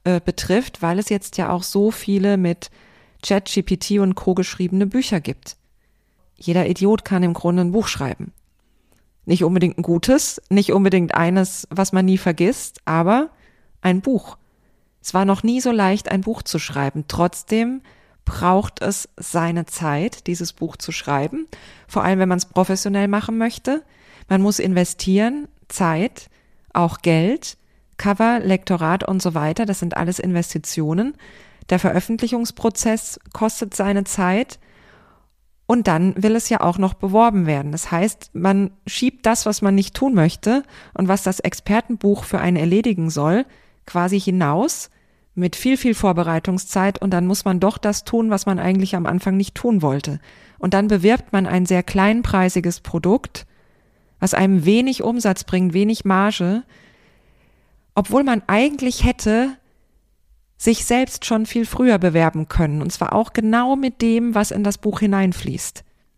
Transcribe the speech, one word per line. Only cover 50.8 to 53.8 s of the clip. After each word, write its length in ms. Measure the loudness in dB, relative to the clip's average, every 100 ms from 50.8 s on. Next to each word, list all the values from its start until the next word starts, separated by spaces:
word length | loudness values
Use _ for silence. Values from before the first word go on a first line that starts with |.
| 2
bewirbt 460 | 4 4 2 0
man 140 | 0 2
ein 200 | 0 2
sehr 160 | 0
kleinpreisiges 960 | 0 2 2 2 0 2 2 2 -2 -4
Produkt, 640 | -6 -2 2 0 -2 -16 -20 _ _ _